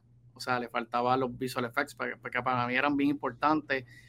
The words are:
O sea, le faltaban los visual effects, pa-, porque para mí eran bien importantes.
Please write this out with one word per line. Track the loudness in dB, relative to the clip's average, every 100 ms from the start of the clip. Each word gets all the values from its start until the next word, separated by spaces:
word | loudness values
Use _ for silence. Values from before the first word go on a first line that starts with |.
| _ -20 -20
O | -10
sea, | -2 -2
le | -2
faltaban | -4 -2 0 2 2
los | 0 -2
visual | -6 -2 -2
effects, | -2 -2 -4
pa-, | -8 -8
porque | -6 -4
para | 0 0 0
mí | 2
eran | 2 2
bien | 2
importantes. | 0 -4 0 2 2 0 -4 -4 -16